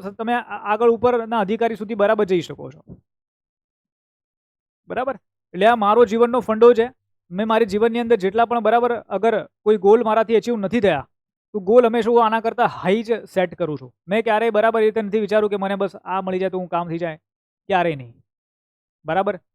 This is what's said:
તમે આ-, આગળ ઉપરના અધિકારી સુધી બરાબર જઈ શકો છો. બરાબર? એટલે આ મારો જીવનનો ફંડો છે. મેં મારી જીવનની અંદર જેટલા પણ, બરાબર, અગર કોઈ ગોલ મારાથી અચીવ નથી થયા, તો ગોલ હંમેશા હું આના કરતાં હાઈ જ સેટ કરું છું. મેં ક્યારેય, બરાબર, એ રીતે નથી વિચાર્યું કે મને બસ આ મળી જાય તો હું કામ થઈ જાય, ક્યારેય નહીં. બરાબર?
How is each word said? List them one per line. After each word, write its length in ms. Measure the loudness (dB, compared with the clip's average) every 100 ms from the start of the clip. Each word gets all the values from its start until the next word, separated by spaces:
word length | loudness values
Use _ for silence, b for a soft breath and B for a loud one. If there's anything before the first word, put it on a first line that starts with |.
| -6 -8
તમે 140 | -4
આ-, 260 | -4 -6 -8 -4
આગળ 220 | 0 2 2
ઉપરના 460 | 0 0 -2 -4 -2
અધિકારી 340 | -2 -2 -4
સુધી 180 | -8 0
બરાબર 200 | 2 2
જઈ 160 | 0 -2
શકો 300 | -4 -12 -16
છો. 100 | -18 -20 -20 _ _ _ _ _ _ _ _ _ _ _ _ _ _ _ _ _ _ -12
બરાબર? 240 | -8 -8 -10 _ _ _
એટલે 120 | 0 2
આ 100 | 2
મારો 280 | 2 4
જીવનનો 360 | 2 2 0 0
ફંડો 320 | -2 4 6 6
છે. 80 | 0 -6 _ _ -12
મેં 180 | -6 0
મારી 200 | 0 0
જીવનની 300 | 0 0 0
અંદર 120 | 0 0
જેટલા 300 | 0 0 0
પણ, 140 | 0 2
બરાબર, 260 | 2 2 -2 -6 -2
અગર 180 | 0 0 -6 _
કોઈ 140 | 0 2 6
ગોલ 180 | 4 4
મારાથી 280 | 0 2 0
અચીવ 140 | 0 -4
નથી 240 | -2 0
થયા, 260 | 0 0 -4 _ _ _ _
તો 60 | -6
ગોલ 260 | 4 6 6
હંમેશા 240 | 2 2
હું 140 | 2
આના 160 | 2 0
કરતાં 300 | -2 -2 -2 -2
હાઈ 240 | -2 -2
જ 160 | -2 -6 -4
સેટ 180 | -4 -4
કરું 240 | -4 -6 -6
છું. 100 | -12 _ -6
મેં 160 | -2 0
ક્યારેય, 260 | 0 0 2
બરાબર, 240 | 2 2
એ 60 | 2
રીતે 140 | 0
નથી 200 | -2 -2 0
વિચાર્યું 260 | 0 0
કે 60 | -2
મને 120 | -4 -2
બસ 200 | -4 -6
આ 240 | -8 -6
મળી 200 | -4 -4
જાય 120 | -4
તો 60 | -6
હું 80 | -4
કામ 140 | -4 -4
થઈ 120 | -6
જાય, 140 | -6 -8 _ _ _ _ -4
ક્યારેય 300 | -2 0 -4
નહીં. 140 | -10 -20 _ _ _ _ _ _ _ _ -4
બરાબર? 280 | -2 -2 -4 _